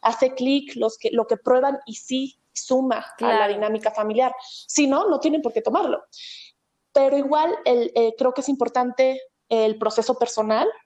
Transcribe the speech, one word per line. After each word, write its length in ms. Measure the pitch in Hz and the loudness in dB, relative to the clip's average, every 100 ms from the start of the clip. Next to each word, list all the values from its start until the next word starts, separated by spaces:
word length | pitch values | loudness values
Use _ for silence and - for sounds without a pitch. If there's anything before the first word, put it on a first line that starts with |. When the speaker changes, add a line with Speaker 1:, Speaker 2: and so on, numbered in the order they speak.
Speaker 1:
hace 320 | 226 233 262 | 0 2 0
clic, 400 | 262 254 277 285 | 0 0 0 -2
los 240 | 240 226 - | -2 -2 -2
que, 120 | 220 | -2
lo 140 | 233 226 | -2 0
que 80 | 226 | -2
prueban 420 | - 254 269 277 - | 2 2 2 -2 -10
y 80 | |
sí 460 | 220 - 262 269 _ _ | -16 -6 -6 -6 _ _
suma 460 | - - 254 262 220 | -14 -2 0 0 -2
a 20 | - - | -6 -4
la 120 | 220 220 | 0 2
Speaker 2:
Claro. 160 | 208 | 2
Speaker 1:
dinámica 360 | 202 214 220 214 | 0 -2 -2 -2
familiar. 420 | 214 214 220 254 - - - - | -2 -2 2 0 -2 -16 -18 -6
Si 200 | - 285 | 0 2
no, 200 | 277 415 | 2 2
no 120 | 285 | 2
tienen 200 | 311 311 | 0 0
por 120 | 302 | -2
qué 100 | 233 | -4
tomarlo. 400 | 226 285 311 - - - - - - _ _ _ _ | -2 0 0 -4 -8 -20 -20 -20 -20 _ _ _ _
Pero 240 | 285 269 277 | 2 4 2
igual, 400 | 277 302 320 - | 2 2 2 0
el, 280 | 254 247 233 | 2 2 2
eh, 200 | - 226 226 | 2 0 2
creo 160 | 254 | -2
que 60 | 254 | 0
es 80 | 269 | -4
importante 720 | 269 240 254 247 247 262 262 - _ _ | -2 0 0 -2 2 2 2 -10 _ _
el 300 | 226 220 214 | 2 2 0
proceso 400 | 220 220 233 247 | -2 0 0 0
personal 500 | 240 - 220 220 403 - | 0 -2 0 2 0 -2